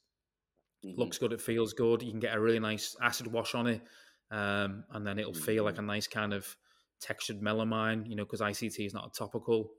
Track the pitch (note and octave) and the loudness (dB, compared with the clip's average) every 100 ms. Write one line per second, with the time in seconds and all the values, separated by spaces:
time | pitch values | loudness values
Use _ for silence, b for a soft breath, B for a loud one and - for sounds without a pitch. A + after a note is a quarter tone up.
0 | _ _ _ _ _ _ _ _ F#2+ F#2 | _ _ _ _ _ _ _ _ -8 -4
1 | A#2 - A#2+ A2+ - A#2 A2+ G#2+ A#2 A#2 | -2 0 0 0 0 2 2 4 4 4
2 | B2 A2 A2 A2 A2+ A2+ G#2+ G#2+ - - | 2 -4 -2 2 4 4 2 -2 -4 0
3 | A#2+ - A2+ A#2 G#2+ B2 A#2+ A2 - B | 0 2 -2 -2 0 0 2 0 -4 B
4 | B B B G#2+ G2+ G2+ G2+ G2 - A2 | B B B -2 0 2 0 -4 -8 -8
5 | G#2 G2 G2+ F2 D#2 A2 G#2 F#2 G#2 G#2 | -4 -4 -4 -2 2 4 4 0 -2 0
6 | - A2+ G#2 G2+ F#2+ - b b b - | -2 -2 0 -2 -4 -14 b b b -12
7 | - G#2+ - G#2+ G#2+ A2 A2 A2+ A2 A2+ | -8 -6 -4 -2 0 2 2 2 2 0
8 | A2 G#2 G2+ G#2 G#2 G2+ A2+ - G2+ G#2 | -2 -4 -4 0 0 0 -4 -4 -4 -6
9 | - - G#2+ A#2 A2+ A2+ G#2+ | -8 -8 -6 -4 2 2 2